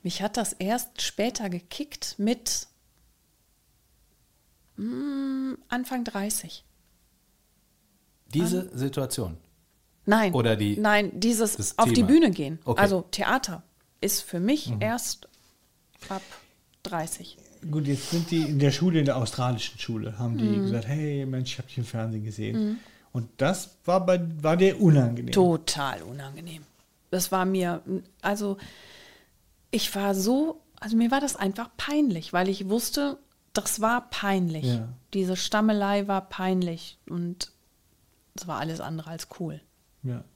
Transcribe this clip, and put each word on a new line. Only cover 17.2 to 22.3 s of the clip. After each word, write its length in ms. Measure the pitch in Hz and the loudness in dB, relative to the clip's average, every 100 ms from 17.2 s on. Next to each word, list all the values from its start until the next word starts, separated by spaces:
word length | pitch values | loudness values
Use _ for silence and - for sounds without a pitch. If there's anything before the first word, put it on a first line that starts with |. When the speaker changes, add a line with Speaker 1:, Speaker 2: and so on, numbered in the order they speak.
| - - - - 160 | -14 -20 -20 -16 -4
Speaker 3:
Gut, 160 | 151 143 | -2 0
jetzt 240 | 139 - | -2 0
sind 200 | 170 165 | -2 0
die 120 | 170 | 0
in 160 | 151 147 | 2 4
der 120 | 143 | 4
Schule, 260 | 139 180 165 | 4 4 4
in 80 | 143 | 4
der 100 | 127 | 2
australischen 600 | 117 - 123 120 - - | -2 0 -2 0 -6 -10
Schule, 400 | - 113 107 104 | -6 -6 -6 -4
haben 180 | 120 117 | -4 0
die 80 | |
Speaker 1:
Mhm. 180 | 110 104 | 2 2
Speaker 3:
gesagt, 220 | 98 117 110 | 0 -2 -2
„Hey, 380 | 147 151 143 | -2 -2 -2
Mensch, 280 | 135 127 127 | -4 -4 -6
ich 60 | - | -8
hab 100 | - | -10
dich 100 | - | -8
im 60 | 120 | -6
Fernsehen 360 | 117 113 110 | -4 -4 -4
gesehen.“ 320 | 107 | -6